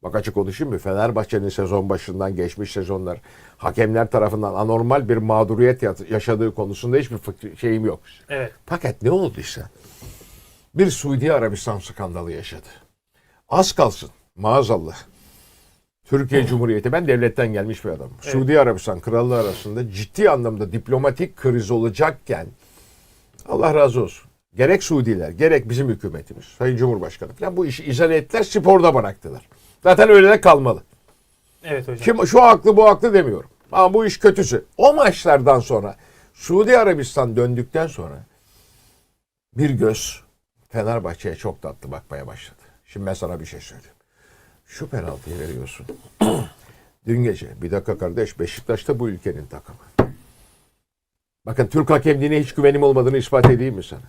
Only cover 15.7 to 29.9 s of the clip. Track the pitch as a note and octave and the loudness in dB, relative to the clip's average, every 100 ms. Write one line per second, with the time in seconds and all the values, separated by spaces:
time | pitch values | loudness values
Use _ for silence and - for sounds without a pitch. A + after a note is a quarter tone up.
15.7 | _ _ _ _ C#3 C3+ C#3 B2+ B2 A#2 | _ _ _ _ -2 0 0 0 -2 0
16.7 | G#2+ B2 D#3 E3+ B2 A#2 - A#2+ G#2 G2+ | -2 0 -2 0 2 0 0 -4 -2 -6
17.7 | A2 G#2 D#2 C2+ - C#3+ C3 C3 D3+ B2+ | -8 -10 -10 -12 -16 -6 -4 2 4 4
18.7 | G2 - F2+ G2+ A#2 B2 A#2+ G#2+ F2+ G#2 | 2 -6 -8 -4 -2 0 -2 -2 -6 -10
19.7 | G#2+ B2 F#2+ G#2+ - G#3 C#3+ A#2 G#2+ G2+ | -10 -10 -10 -12 0 2 2 -2 -6 -6
20.7 | G#2+ - B2+ C#3 B2+ F3+ - C3 A#2+ G2+ | -6 -2 0 0 -2 -8 -4 -2 -2 -2
21.7 | A#2+ A2+ G2 D#3 D#3 - F2+ E2+ _ _ | -2 -2 0 -2 -2 -8 -8 -8 _ _
22.7 | _ _ _ _ _ _ _ - - D#3+ | _ _ _ _ _ _ _ -10 -2 0
23.7 | D3+ C#3 A#2+ F#2+ - _ _ _ - C3 | 2 2 2 -6 -8 _ _ _ -2 0
24.7 | F#3+ - D3+ A#2 G2+ D#2 E2+ D#3 D3+ A2+ | 2 0 -2 0 -2 -6 0 2 2 0
25.7 | A#2+ C3+ G#2+ G2 D2+ C#2+ - - _ B2+ | -4 -4 -4 -8 -12 -16 -20 -20 _ -4
26.7 | B2 B2 A2 E2 - - B2+ - F3+ E3+ | 0 -2 -2 -6 -12 -16 -8 -8 -4 -4
27.7 | B2+ D#3 B2 E3 D#3+ D3 A#3 A3 G#3+ F3+ | -6 -6 0 2 2 -2 -4 -2 0 6
28.7 | F#3+ E3+ C3 G#2 G2 - C2+ _ _ _ | 6 6 2 -2 -8 -16 -18 _ _ _
29.7 | _ F3+ | _ 4